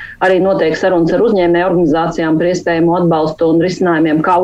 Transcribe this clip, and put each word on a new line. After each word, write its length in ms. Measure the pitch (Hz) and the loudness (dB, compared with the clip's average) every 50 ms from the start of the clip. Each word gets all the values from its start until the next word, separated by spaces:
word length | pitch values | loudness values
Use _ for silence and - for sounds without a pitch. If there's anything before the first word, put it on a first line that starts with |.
| - - - - | -16 -18 -6 -2
arī 180 | 180 190 190 180 | 0 0 2 2
notiek 320 | 185 190 196 185 165 160 156 | 2 0 0 0 0 -2 -2
sarunas 400 | - 196 185 185 170 165 165 180 | 0 0 0 2 2 2 0 0
ar 80 | 175 | 0
uzņēmēju 460 | 214 233 208 185 175 170 175 175 180 185 | 2 2 2 2 2 2 2 0 0 0
organizācijām 680 | 175 180 175 143 156 165 170 165 - - 165 160 160 160 | 0 0 0 0 0 0 -2 -2 -4 -4 -2 -2 -2 0
par 80 | 170 | 0
iespējamo 500 | 175 180 165 - 175 170 165 170 170 175 180 175 | -2 -2 -2 -2 -2 -2 0 0 0 0 0 0
atbalstu 480 | 165 160 156 156 151 - - 165 165 165 | 0 0 0 -2 -2 -2 -2 0 0 2
un 80 | 165 | 2
risinājumiem, 600 | 170 185 175 - 185 175 165 156 165 156 151 160 156 | 0 0 -2 -2 -2 0 0 0 0 0 0 0 0
kā 160 | 185 180 180 | 2 2 2